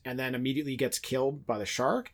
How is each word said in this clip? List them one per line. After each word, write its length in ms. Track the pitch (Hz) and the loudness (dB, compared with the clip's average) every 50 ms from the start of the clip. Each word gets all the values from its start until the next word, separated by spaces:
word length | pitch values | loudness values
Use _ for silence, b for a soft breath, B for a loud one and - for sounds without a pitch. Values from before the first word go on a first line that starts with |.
| - | -8
and 120 | 127 123 127 | -8 -4 -2
then 160 | 131 127 131 | -2 -2 0
immediately 400 | 123 127 131 135 143 151 139 131 | 0 0 0 0 0 -2 -2 0
gets 240 | 120 135 123 - - | 0 0 0 0 -2
killed 460 | - - 127 131 131 135 143 143 - | -2 0 0 2 2 2 0 -2 -2
by 120 | - 117 107 | -2 -2 -2
the 80 | 101 | -2
shark. 460 | - - - 123 135 208 254 240 - | -2 0 2 2 4 4 2 0 -4